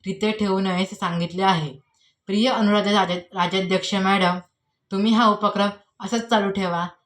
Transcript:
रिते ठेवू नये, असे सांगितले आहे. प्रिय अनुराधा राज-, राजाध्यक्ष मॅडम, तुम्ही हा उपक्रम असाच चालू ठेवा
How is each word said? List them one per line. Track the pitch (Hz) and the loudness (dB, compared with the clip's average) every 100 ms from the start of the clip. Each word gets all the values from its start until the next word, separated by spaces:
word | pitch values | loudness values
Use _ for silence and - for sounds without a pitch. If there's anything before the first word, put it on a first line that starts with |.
| 190 | -8
रिते | 185 214 | -4 -2
ठेवू | 214 208 190 | 0 0 0
नये, | 190 180 | 0 0
असे | 190 - | -2 -4
सांगितले | 180 170 170 175 | -4 -2 -4 0
आहे. | 190 175 151 - _ _ _ _ - | 2 2 -2 -8 _ _ _ _ -4
प्रिय | 202 247 | 0 2
अनुराधा | 254 208 208 202 | 2 2 2 2
राज-, | 208 185 180 - | 2 0 -4 -6
राजाध्यक्ष | 185 175 190 185 185 - | -4 -2 -2 0 -2 0
मॅडम, | 196 190 196 180 180 - _ _ _ _ | -2 0 2 2 -2 -8 _ _ _ _
तुम्ही | 196 214 | -2 2
हा | 220 226 | 4 4
उपक्रम | 208 208 202 202 - _ _ | 2 0 0 -2 -4 _ _
असाच | 202 233 - | -6 -6 0
चालू | 220 196 | 0 0
ठेवा | 196 180 170 175 - | -2 -2 -4 -6 -10